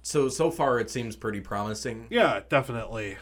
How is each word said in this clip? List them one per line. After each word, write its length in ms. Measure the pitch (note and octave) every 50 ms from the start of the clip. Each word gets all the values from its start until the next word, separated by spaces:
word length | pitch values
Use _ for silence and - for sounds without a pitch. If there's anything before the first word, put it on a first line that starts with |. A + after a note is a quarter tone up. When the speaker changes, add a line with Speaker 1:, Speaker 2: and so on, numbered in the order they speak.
Speaker 1:
so, 280 | - - - D3+ C#3 C3
so 200 | C3 - D#3+ E3
far 280 | E3 - D3+ C#3 B2 A#2+
it 100 | A2+ A2+
seems 260 | - C3 A#2 A2+ A2
pretty 260 | - - A2 G#2 G2+
promising. 640 | F#2+ - - G2+ G#2 G#2+ A2 G#2+ - B2+ A#2 A2 A#2 A2+
Speaker 2:
Yeah, 320 | A3+ A#3+ A3 D#3 A#2 G2 - -
definitely. 720 | - C#3 C3 - A#2+ A#2 A2 - A2+ A2+ G#2+ G2+ G2 G2